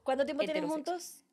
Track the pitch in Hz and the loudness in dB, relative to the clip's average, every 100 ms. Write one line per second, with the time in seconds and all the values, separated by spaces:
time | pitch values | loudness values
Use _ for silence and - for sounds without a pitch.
0 | - 262 277 285 311 302 302 311 311 349 | 0 2 2 2 0 0 0 0 -2 -4
1 | - - _ | -6 -16 _